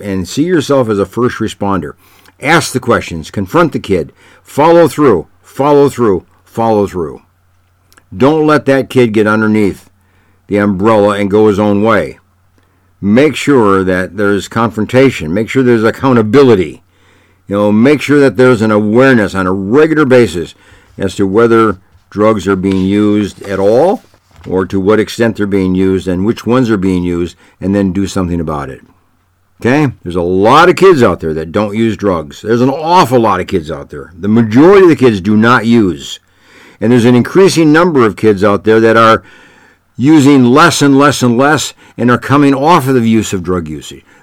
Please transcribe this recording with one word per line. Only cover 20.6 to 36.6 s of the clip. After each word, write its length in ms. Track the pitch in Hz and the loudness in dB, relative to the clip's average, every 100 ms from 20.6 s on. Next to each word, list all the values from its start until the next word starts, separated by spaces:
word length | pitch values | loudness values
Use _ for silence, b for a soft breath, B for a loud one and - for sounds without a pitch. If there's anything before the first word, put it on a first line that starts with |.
| b b b - | b b b -10
as 160 | 98 - | -8 -4
to 100 | 98 | -2
whether 540 | 101 117 113 110 92 _ _ _ | 0 2 2 0 -4 _ _ _
drugs 380 | 101 107 107 87 | -2 0 0 -2
are 80 | 95 | -2
being 280 | 95 95 | -2 -2
used 580 | 92 104 104 104 95 - | 0 0 0 0 -4 -8
at 180 | 98 95 | -10 -2
all 420 | 101 117 175 233 _ _ _ _ - | 0 2 0 -2 _ _ _ _ -6
or 180 | 92 92 | -4 -4
to 140 | 98 | -2
what 180 | 95 107 | 0 0
extent 380 | 98 - 113 101 | 0 -2 -4 -2
they're 100 | 101 | -4
being 280 | 98 92 | -2 -2
used 340 | 92 95 95 95 | 0 0 -2 -4
and 180 | 90 104 | -4 -4
which 180 | 120 110 | -4 -2
ones 220 | 127 117 | -2 0
are 80 | 104 | -2
being 280 | 95 90 | -2 -2
used, 320 | 87 87 87 - b b | -4 -4 -6 -10 b b
and 140 | 92 | -4
then 180 | 101 98 | -2 -2
do 140 | 90 95 | -2 -4
something 340 | 98 90 85 | -4 -4 -6
about 300 | 80 76 67 | -6 -8 -10
it. 100 | 65 _ _ _ _ _ _ _ _ | -16 _ _ _ _ _ _ _ _
Okay? 340 | 113 143 143 - | -2 0 -2 -4
There's 140 | 90 87 | -8 -4
a 60 | |
lot 460 | 87 92 107 147 175 | -2 0 2 4 4
of 80 | 147 | 4
kids 260 | 190 156 | 4 4
out 180 | 113 82 | 2 0
there 140 | 80 | -4
that 180 | 78 82 | -6 -6
don't 240 | 104 104 107 | -4 -4 -2
use 200 | 113 101 | -4 -2
drugs. 460 | 101 85 73 - | -4 -4 -6 -10
There's 200 | 95 117 | -4 0
an 80 | 131 | 0
awful 500 | 135 160 180 127 127 | -2 0 0 2 0
lot 200 | 113 92 | 0 -2
of 60 | 87 | -4
kids 240 | 92 76 | -6 -6
out 200 | 76 71 | -12 -14
there. 200 | 73 67 | -18 -18
The 140 | 87 101 | -10 -2
majority 560 | 113 113 117 170 202 | 0 2 4 4 6
of 40 | 180 | 4
the 80 | 131 | 4
kids 240 | 127 101 | 2 0
do 160 | 92 107 | 0 2
not 300 | 117 123 113 | 2 2 2
use. 520 | 117 98 73 - - b b b b | 2 0 -4 -12 -20 b b b b